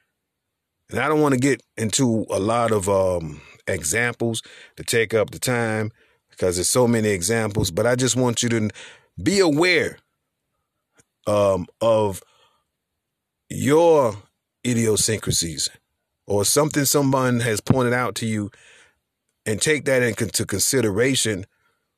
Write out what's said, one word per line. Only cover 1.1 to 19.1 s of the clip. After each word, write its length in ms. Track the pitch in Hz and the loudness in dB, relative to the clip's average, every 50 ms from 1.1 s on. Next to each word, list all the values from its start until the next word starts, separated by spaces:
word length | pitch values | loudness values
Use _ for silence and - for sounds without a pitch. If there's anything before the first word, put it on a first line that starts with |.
| 156 151 | 2 2
wanna 160 | 151 143 135 | 2 2 2
get 260 | 123 131 143 127 - _ _ - | 2 2 0 0 -2 _ _ -8
into 500 | 120 113 104 - - 135 117 113 107 90 - | -6 -4 -2 0 0 0 0 0 -2 -2 -2
a 80 | 101 98 | -2 -2
lot 340 | 95 110 117 120 117 110 | 0 0 0 0 0 0
of, 160 | 110 104 90 101 | 0 0 0 2
um, 520 | 98 95 95 92 90 85 82 76 73 76 - - - - - | 2 2 2 2 0 -2 -4 -8 -12 -14 -20 -20 -20 -12 -6
examples 760 | - 98 85 76 76 - 117 120 123 117 - 120 117 113 - - - - - - - _ | -6 -6 -4 -4 -4 -2 -2 -2 -2 -2 -2 -4 -4 -4 -6 -10 -14 -20 -20 -20 -20 _
to 60 | - | -14
take 320 | - - 123 117 113 98 113 | -6 -2 0 0 0 2 2
up 160 | 107 95 80 | 0 0 0
the 80 | - - | -4 -6
time 540 | - 131 123 117 117 110 110 110 107 107 - _ _ _ _ _ _ _ | -4 -2 0 0 0 -2 -2 -2 -4 -6 -8 _ _ _ _ _ _ _
because 260 | _ - 95 92 87 | _ -2 -2 0 0
there's 120 | 90 87 - | 0 -2 0
so 200 | - 127 123 117 | 2 2 4 4
many 220 | 120 110 107 107 | 2 2 2 2
examples, 600 | 101 90 87 104 117 113 110 104 101 107 101 90 | 0 0 0 0 0 0 0 -2 -2 -2 -4 -2
but 160 | 82 101 110 | -2 0 0
I 80 | 120 127 | 2 2
just 220 | 123 131 120 120 | 2 0 0 0
want 260 | 127 127 120 113 - | 2 0 0 0 -2
you 60 | 123 117 | -2 -2
to 220 | 117 113 107 104 - - - - - - _ _ - - | 0 0 -2 -4 -6 -10 -18 -20 -20 -20 _ _ -10 -4
be 160 | 90 156 196 196 | -2 0 2 4
aware, 600 | 185 160 143 151 180 180 170 143 101 73 - - _ _ _ _ _ _ _ _ _ _ _ _ _ _ _ _ _ _ _ _ _ _ _ _ - | 4 4 4 2 2 2 2 2 0 -2 -6 -12 _ _ _ _ _ _ _ _ _ _ _ _ _ _ _ _ _ _ _ _ _ _ _ _ -4
um, 400 | 107 104 104 101 98 95 92 85 - - - | 0 2 2 4 2 2 0 -4 -8 -6 -2
of 420 | 113 117 110 110 107 101 92 - - _ _ _ _ _ _ _ _ _ _ _ _ _ _ _ _ _ _ _ _ _ _ _ _ - | 2 2 4 4 2 0 -2 -6 -14 _ _ _ _ _ _ _ _ _ _ _ _ _ _ _ _ _ _ _ _ _ _ _ _ -12
your 680 | - 98 104 131 147 165 170 170 160 147 127 110 98 101 - _ _ _ _ _ _ _ - | -8 -2 0 4 4 6 6 6 6 6 4 2 -2 -6 -14 _ _ _ _ _ _ _ -4
idiosyncrasies 1040 | 123 120 117 113 107 104 95 - 110 107 98 - 92 85 - 85 82 73 67 - - - - _ _ _ _ _ _ _ _ _ | -2 0 0 2 2 0 0 0 -2 -2 -2 -2 -4 -4 -2 -4 -6 -6 -6 -8 -8 -8 -12 _ _ _ _ _ _ _ _ _
or 180 | - 101 101 98 | -2 -2 0 0
something 400 | - - 143 160 151 - 151 135 | 2 2 2 2 2 0 -2 0
someone 560 | - - 147 139 135 135 131 127 127 120 117 | 2 2 2 2 2 2 2 2 2 0 0
has 200 | 120 117 107 101 | 0 -2 -4 -2
pointed 320 | - - 135 131 123 120 | 0 0 2 2 2 0
out 220 | 120 123 127 104 101 | 0 0 -2 -4 -6
to 100 | - 120 | -6 -6
you 240 | 113 107 104 101 95 - - - - - - - _ _ _ _ _ | -4 -4 -4 -6 -8 -12 -18 -20 -20 -20 -20 -20 _ _ _ _ _